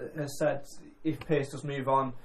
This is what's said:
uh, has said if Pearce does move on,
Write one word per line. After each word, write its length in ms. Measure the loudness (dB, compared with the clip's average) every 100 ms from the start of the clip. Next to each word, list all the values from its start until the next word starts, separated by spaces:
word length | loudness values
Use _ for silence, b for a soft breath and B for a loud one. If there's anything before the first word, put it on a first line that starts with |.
| -8 -4
uh, 20 |
has 160 | -4 2
said 240 | 2 2 -4 -10 -14 -4
if 160 | -2 -2
Pearce 300 | 2 2 2
does 140 | -4
move 240 | -4 -2 4
on, 240 | 4 4 -2